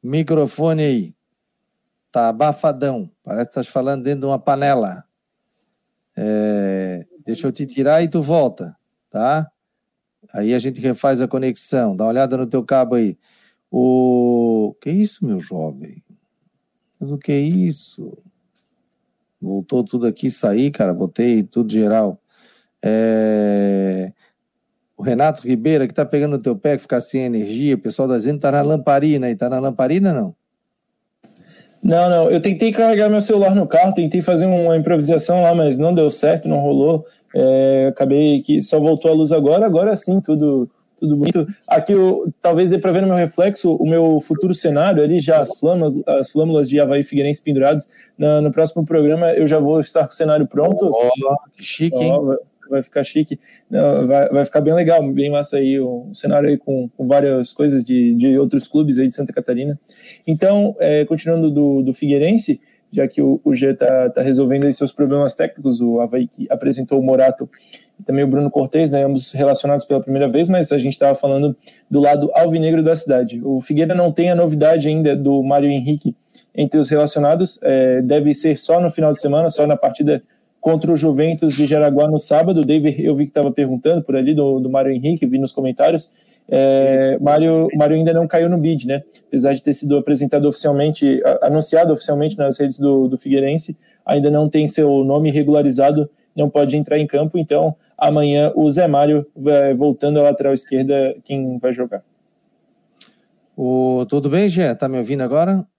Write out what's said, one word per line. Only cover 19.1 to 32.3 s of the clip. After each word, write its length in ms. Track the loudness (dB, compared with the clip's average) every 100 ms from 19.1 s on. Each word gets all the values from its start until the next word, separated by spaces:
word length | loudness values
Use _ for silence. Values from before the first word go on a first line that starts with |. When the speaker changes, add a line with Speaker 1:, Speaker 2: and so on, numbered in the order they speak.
| _ _ _
Speaker 1:
Voltou 420 | -8 -8 -4 -4
tudo 220 | -4 -4 -4
aqui, 240 | -4 -6
saí, 400 | -4 -2 -2 -2
cara. 240 | -2 -4
Botei 480 | -2 -6 -2 0 0
tudo 320 | -2 -4 -2
geral. 480 | -2 0 0 -2 -6 _ _ _ _ _ _
É, 1300 | -4 0 0 0 0 0 0 0 -2 -2 -2 -4 -8 _ _ _ _ _ _ _ _ -10
o 60 |
Renato 440 | -4 0 -2 -2 -4
Ribeiro, 420 | -2 0 0 0
que 60 |
tá 120 | -4 -2
pegando 320 | -2 -2 -2
no 40 |
teu 140 | -4 -2
pé, 200 | -2 -4
que 80 |
fica 180 | -4 -6
sem 220 | -4 -6
energia. 520 | -4 -4 -4 -4 -2 -2
O 40 |
pessoal 280 | -4 -4 -2
da 120 | -2
Zen 180 | -2 -2
tá 140 | -2
na 100 | 0
lamparina 640 | 0 -2 0 2 2 0 -2
aí. 80 | -4
Tá 140 | -4
na 100 | -4
lamparina, 540 | -4 -2 -2 0 0
não? 220 | 0 -4 -10 _ _ _ _ _ _ _ _ _ _ _ _ _ _
Speaker 2:
Não, 260 | 0 2 4
não. 220 | 4 2